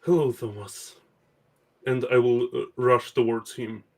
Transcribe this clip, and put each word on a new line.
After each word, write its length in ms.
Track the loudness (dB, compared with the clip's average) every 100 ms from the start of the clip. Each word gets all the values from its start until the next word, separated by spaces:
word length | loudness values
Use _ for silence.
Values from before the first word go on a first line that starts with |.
Hello, 320 | 0 0 0
Thomas. 640 | -4 -10 -12 -16 -18 -20 -20 _ _ _ _ _ _ _ _ -4
And 200 | 0 4
I 60 | 4
will, 300 | 4 2 0
uh, 120 | -4 -8 -2
rush 380 | 2 2 2
towards 400 | 0 0 0 -6
him. 300 | -12 -12 -12 _